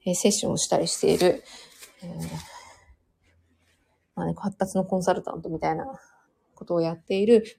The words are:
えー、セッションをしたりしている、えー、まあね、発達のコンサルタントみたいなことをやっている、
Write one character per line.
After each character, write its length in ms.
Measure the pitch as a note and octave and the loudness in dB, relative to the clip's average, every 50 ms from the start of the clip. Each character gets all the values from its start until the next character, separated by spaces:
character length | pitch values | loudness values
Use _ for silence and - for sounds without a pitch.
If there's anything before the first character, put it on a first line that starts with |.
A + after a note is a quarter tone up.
| _ | _
え 60 | F#3+ | -2
ー、 40 | F3+ | -2
セ 140 | - - G3+ | 2 2 2
ッ 20 | |
シ 140 | G3+ - - | 2 2 0
ョ 40 | - | -2
ン 40 | - | -2
を 40 | - | -2
し 120 | - - | -2 0
た 80 | - E3 | 2 0
り 100 | E3 E3+ | 0 0
し 100 | - - | -2 0
て 160 | - - - | 2 2 4
い 40 | - | 6
る、 260 | E3+ F#3 - - - - - - - - - - - - _ _ | 6 4 4 2 -4 -16 -20 -20 -20 -20 -20 -20 -20 -20 _ _
え 60 | - F3 | -14 -14
ー、 40 | E3+ E3 E3 E3 D#3+ D#3+ D#3+ - - - - - - - _ _ - _ _ _ _ _ _ _ _ _ _ _ _ _ _ _ _ _ _ _ _ _ _ _ _ | -10 -8 -8 -8 -8 -10 -12 -14 -18 -20 -20 -20 -20 -20 _ _ -20 _ _ _ _ _ _ _ _ _ _ _ _ _ _ _ _ _ _ _ _ _ _ _ _
ま 80 | - F3 | -6 -4
あ 20 | E3+ | -4
ね、 80 | E3 - | -4 -4
発 200 | - G3+ G3 _ | -4 -6 -4 _
達 200 | F#3+ F#3 - F#3+ | -4 -2 0 -2
の 80 | F#3 | -2
コ 120 | F#3 - F#3 | 0 0 0
ン 60 | F3+ | 2
サ 100 | F#3+ F3+ | 2 0
ル 80 | - | 0
タ 120 | - - - | 0 -8 -10
ン 80 | - | -8
ト 80 | E3 - | -8 -6
み 100 | D#3+ D#3 | -6 -2
た 100 | - D#3 | -2 -2
い 60 | D#3+ | -2
な 100 | - - C4+ C4+ - - _ _ _ _ _ _ _ _ _ _ | -2 -4 -8 -12 -14 -18 _ _ _ _ _ _ _ _ _ _
こ 80 | - - | -20 -6
と 120 | - F3 | -2 0
を 60 | E3+ | 0
や 120 | E3 E3 E3 | 0 0 -2
っ 40 | E3 | -6
て 200 | _ _ G3+ G3 | _ _ 0 2
い 80 | G3+ | 6
る、 180 | G#3 A#3+ A3 A3 - - | 6 6 6 6 2 -12